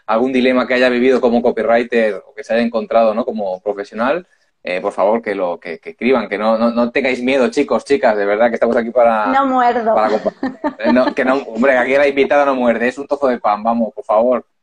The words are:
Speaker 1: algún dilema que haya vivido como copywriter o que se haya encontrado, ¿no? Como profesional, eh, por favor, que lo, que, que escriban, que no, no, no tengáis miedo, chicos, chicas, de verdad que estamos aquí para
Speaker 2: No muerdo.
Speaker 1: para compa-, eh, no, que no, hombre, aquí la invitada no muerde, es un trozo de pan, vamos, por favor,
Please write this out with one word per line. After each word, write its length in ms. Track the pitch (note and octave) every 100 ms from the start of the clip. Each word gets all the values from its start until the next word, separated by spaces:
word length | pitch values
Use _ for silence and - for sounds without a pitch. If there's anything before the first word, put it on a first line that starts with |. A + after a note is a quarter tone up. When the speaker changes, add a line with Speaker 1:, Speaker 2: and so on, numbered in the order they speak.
| -
Speaker 1:
algún 280 | A2 C3
dilema 340 | C3 B2+ B2+ A#2+
que 60 |
haya 160 | B2+ B2+
vivido 320 | B2 B2+ B2
como 200 | A#2+ A#2
copywriter 760 | A#2 A2+ A2 A#2 A#2+ A#2+ A2 F#2+ -
o 60 | -
que 80 |
se 100 | -
haya 100 | A#2
encontrado, 500 | A#2 A#2 G#2+ A2+ A2+
¿no? 100 | G#2+
Como 380 | B2 A2 G2 F#2
profesional, 680 | G#2 G2+ G2+ G#2+ A#2+ E3 F3+ _ _ _
eh, 180 | - F2+
por 100 | G2
favor, 280 | G2 F#2+ A2+
que 140 | A#2 G2
lo, 240 | F2+ E2+
que, 200 | F2+ E2
que 120 | E2+
escriban, 360 | - A#2+ B2+ G2+
que 100 | G2
no, 200 | A2 A2
no, 140 | A#2
no 200 | A#2 A#2+
tengáis 300 | D3 C3 B2+
miedo, 280 | B2 C3+ A#2
chicos, 360 | C3 C#3 A2+ -
chicas, 320 | C#3 C3 G#2
de 80 | G2+
verdad 240 | G#2 A#2+
que 60 | A2+
estamos 200 | A#2 A#2+
aquí 140 | A#2
para 360 | B2 A#2 A2 G#2
Speaker 2:
No 180 | C4+ C4+
muerdo. 480 | B3+ A#3+ A#3+ A3+
Speaker 1:
para 160 | G#3+ G#3+
compa-, 680 | G#3+ - - C4 - D4+ -
eh, 120 | A2+
no, 220 | B2 G3
que 100 | G#3
no, 120 | B2+ C3+
hombre, 400 | B2 A2+ C3+ B2+
aquí 160 | B2 C#3
la 120 | C#3+
invitada 380 | C#3 C3 D3 C#3
no 100 | C3
muerde, 320 | A#2+ A2+ A#2+
es 100 | B2+
un 80 | C#3
trozo 200 | C#3+ C3+
de 100 | A#2+
pan, 220 | G#2+ G#2
vamos, 320 | A2 A#2 A2
por 100 | G#2+ -
favor, 400 | G#2+ A#2+ B2 - _